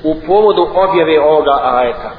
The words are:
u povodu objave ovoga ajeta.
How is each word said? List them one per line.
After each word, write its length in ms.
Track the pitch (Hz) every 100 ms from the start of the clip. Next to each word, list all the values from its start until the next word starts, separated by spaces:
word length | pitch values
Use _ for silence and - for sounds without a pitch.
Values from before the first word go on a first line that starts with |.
u 100 | 156 156 -
povodu 420 | 202 214 180 165
objave 460 | 180 190 180 160 156
ovoga 380 | 147 156 143 139
ajeta. 480 | 127 123 123 110 123